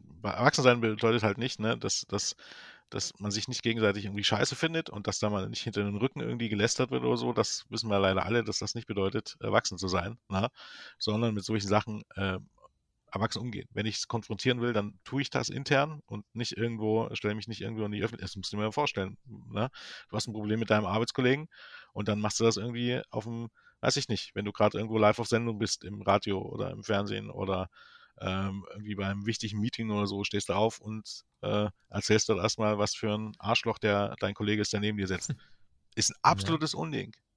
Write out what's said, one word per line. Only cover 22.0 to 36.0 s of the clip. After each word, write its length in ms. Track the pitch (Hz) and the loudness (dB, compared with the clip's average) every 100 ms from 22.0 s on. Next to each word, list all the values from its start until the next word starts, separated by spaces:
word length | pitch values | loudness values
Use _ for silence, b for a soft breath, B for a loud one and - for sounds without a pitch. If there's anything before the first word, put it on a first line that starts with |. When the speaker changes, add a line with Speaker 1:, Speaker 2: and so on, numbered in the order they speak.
| 104 | -2
Speaker 1:
dann 100 | 104 | 0
machst 200 | 107 - | 0 4
du 40 | |
das 140 | 117 107 | 4 4
irgendwie 440 | 117 117 120 123 - | -2 -2 0 0 -2
auf 140 | 120 | -6
dem, 260 | 113 117 117 _ b b | -4 -6 -8 _ b b
weiß 160 | - - | 0 2
ich 100 | - | 0
nicht, 280 | - - 101 | -2 -4 -6
wenn 100 | 104 | -2
du 60 | |
gerade 260 | - 104 - | 4 4 4
irgendwo 220 | 110 110 | 0 6
live 180 | 104 107 | 6 6
auf 100 | 113 | 2
Sendung 300 | 113 117 107 | 0 0 -2
bist 260 | 107 - | -2 -2
im 200 | - 104 | -6 -2
Radio 380 | 98 101 - 98 | 4 4 4 -2
oder 280 | - - 104 | -2 -6 -6
im 140 | 104 | -4
Fernsehen 480 | 104 107 104 104 104 | 0 0 0 -4 -6
oder, 380 | 95 95 92 92 B B B B - | -6 -2 -2 -2 B B B B -6
ähm, 460 | 87 95 98 98 - | -2 0 -2 -4 -10
irgendwie 240 | 101 107 101 | -12 -8 -2
beim 300 | 98 98 101 | -2 -2 -2
wichtigen 340 | 110 110 107 | -2 -2 -2
Meeting 320 | 107 - 113 | -2 -2 -2
oder 160 | 104 101 | 0 0
so, 160 | 101 | 0
stehst 240 | 104 101 - | -2 -2 0
du 60 | |
auf 260 | 104 113 - | 2 2 0
und, 440 | 107 110 - - - _ | -8 -10 -10 -14 -18 _
äh, 260 | 104 104 104 - - | 0 2 0 -4 -8
erzählst 400 | 101 - 107 - | -2 4 4 4
dort 100 | 101 | 2
erstmal, 380 | 107 - 107 104 | 2 2 0 2
was 180 | 104 - | 0 0
für 180 | 110 | -2
ein 200 | 107 110 - | -2 -4 -4
Arschloch 380 | 101 117 117 110 | 0 0 0 0
der, 380 | 110 101 101 - | 4 4 2 0
dein 120 | 104 | -2
Kollege 280 | 101 104 107 | 0 0 2
ist, 100 | 104 | 2
der 80 | 101 | 0
neben 180 | 104 104 | 0 0
dir 100 | 95 | 0
sitzt. 280 | 92 - - | -2 -4 -8
Speaker 2:
<laughs> 600 | - - - _ _ | -12 -20 -20 _ _
Speaker 1:
Ist 160 | - | 0